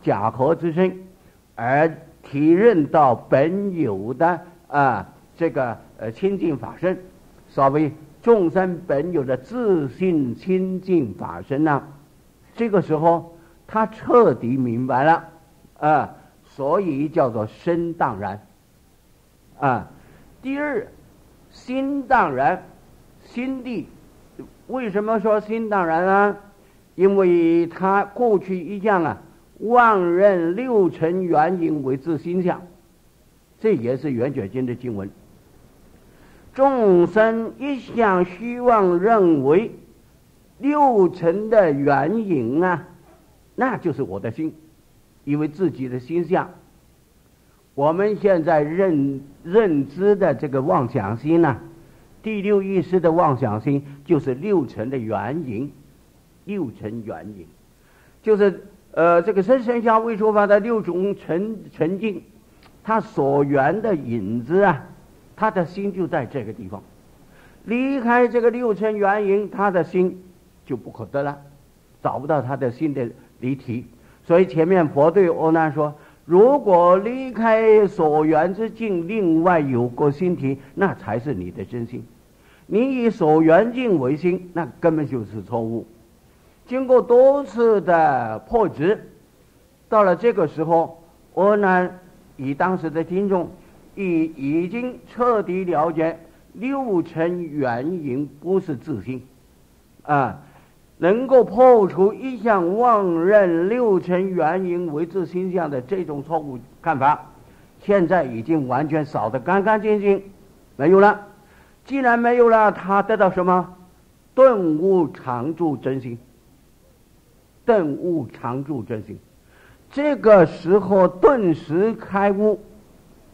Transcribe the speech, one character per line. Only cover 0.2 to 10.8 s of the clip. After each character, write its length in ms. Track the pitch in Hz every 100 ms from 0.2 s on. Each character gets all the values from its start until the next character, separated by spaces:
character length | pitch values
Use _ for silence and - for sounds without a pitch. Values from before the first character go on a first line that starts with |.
| 107
合 240 | 120 131
之 180 | 165 170
身， 260 | 160 185 185 - _ _ _ _
而 400 | - 117 139 160 151 - -
体 280 | - 139 156
认 360 | 170 233 190 139
到 280 | - 139
本 640 | 113 - 135 151 190 202 175
有 360 | 139 98 104
的， 260 | 127 165 175 - - -
啊， 400 | 143 139 107 92 - _ -
这 140 | 165
个， 260 | 143 127 110 - -
呃， 120 | 110
清 280 | 113 190 196
净 180 | 175 -
法 180 | 120 -
身， 180 | 175 185 - - - - _
所 200 | - 139
谓 240 | 143 156 - - -
众 280 | - 226 170
生 300 | 180 185 175 -
本 260 | 143 165
有 120 | 170
的 120 | 131 127
自 520 | - 240 226 180 139
性 460 | 117 185 165 131
清 460 | 117 - 185 185 185